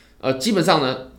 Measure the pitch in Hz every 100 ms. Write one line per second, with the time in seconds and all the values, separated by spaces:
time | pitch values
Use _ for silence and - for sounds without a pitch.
0 | _ _ 127 135 208 196 165 160 131 127
1 | -